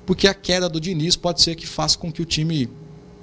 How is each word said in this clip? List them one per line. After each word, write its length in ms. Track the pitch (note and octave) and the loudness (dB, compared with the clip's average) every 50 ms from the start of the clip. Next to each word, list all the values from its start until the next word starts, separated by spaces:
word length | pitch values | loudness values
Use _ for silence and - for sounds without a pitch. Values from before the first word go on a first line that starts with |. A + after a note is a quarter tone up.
| - | -2
porque 220 | - F3+ - - | 0 2 4 4
a 80 | G3 F#3+ | 4 4
queda 340 | - - - F3+ F#3 F3+ F3 | 2 0 0 2 2 2 0
do 120 | D#3 D#3+ | -2 -2
Diniz 340 | D#3 F#3+ F#3 D3+ D#3+ F3 F3+ | -2 -2 -2 0 2 2 0
pode 260 | - - F3 E3+ - | 2 0 -2 2 2
ser 140 | - E3 E3 | 2 2 2
que 120 | - - | -4 -8
faça 300 | - - - D3+ D#3 - | -8 -4 -2 0 0 0
com 140 | - - E3+ | -2 -2 -6
que 100 | D#3 - | -6 -6
o 40 | - | -4
time 440 | - - D3+ D#3 E3 E3 D3 A#2+ - - - - - - - - - - - | -2 0 0 0 0 2 0 0 -2 -4 -12 -18 -18 -20 -20 -20 -20 -20 -14